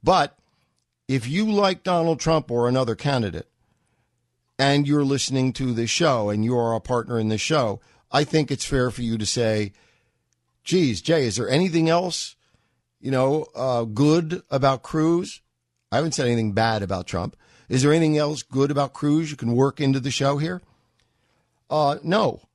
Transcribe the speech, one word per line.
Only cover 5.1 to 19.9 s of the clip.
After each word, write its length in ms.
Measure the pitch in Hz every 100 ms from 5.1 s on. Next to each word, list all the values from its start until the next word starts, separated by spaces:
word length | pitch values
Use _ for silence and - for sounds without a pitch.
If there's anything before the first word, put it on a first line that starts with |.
| 135 - 131 131
to 200 | 120 131
this 160 | 113 117
show, 400 | - 170 127 104
and 140 | 104
you 140 | 110 123
are 160 | 117
a 80 | 113
partner 380 | - 123 110 117
in 100 | 110
this 120 | 107
show, 380 | - 151 117 98 _ _ _
I 120 | 135
think 260 | 147 160 139
it's 160 | 135 -
fair 260 | 139 123
for 100 | 110
you 160 | 120 113
to 80 | 104
say, 480 | - 113 110 104 _ _ _ _ _ _ _ _ _
"Geez, 380 | - 180 151 101
Jay, 240 | - 165 127
is 100 | 101
there 140 | 104
anything 400 | 135 185 165 160
else, 460 | 170 180 160 - - _ _ _ _ _ _
you 120 | 113
know, 360 | 131 131 156 - -
uh, 280 | 131 120
good 580 | 117 107 147 160 160 180 -
about 340 | 135 135 135
Cruz?" 580 | - 160 160 170 202 - _ _ _ _ _
I 60 | 123
haven't 160 | 160
said 140 | 143 127
anything 260 | 117 110
bad 300 | 101 113 110
about 240 | 98 92 90
Trump. 280 | 90 92 - _ _ _
Is 120 | 131
there 100 | 139
anything 260 | 156 160 151
else 260 | 147 147
good 280 | - 131 139
about 220 | 143 139
Cruz 380 | - 147 151 160
you 60 | 147
can 180 | 117 120
work 240 | 139 -
into 200 | 139